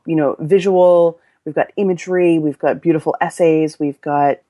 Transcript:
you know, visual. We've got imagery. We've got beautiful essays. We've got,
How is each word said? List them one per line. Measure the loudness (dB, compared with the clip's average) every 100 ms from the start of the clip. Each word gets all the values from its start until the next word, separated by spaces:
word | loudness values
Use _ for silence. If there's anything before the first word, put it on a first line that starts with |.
you | -6 -2
know, | -2 -2
visual. | 0 0 2 2 4 4 2 -2 _ _
We've | -8
got | -4 -4 -2
imagery. | -2 -2 -4 0 2 2
We've | -2 -2
got | -4 -2
beautiful | -2 -2 -2 -4
essays. | -4 0 0 2 -2 -4
We've | -6 -6
got, | -4 0 0 -2 _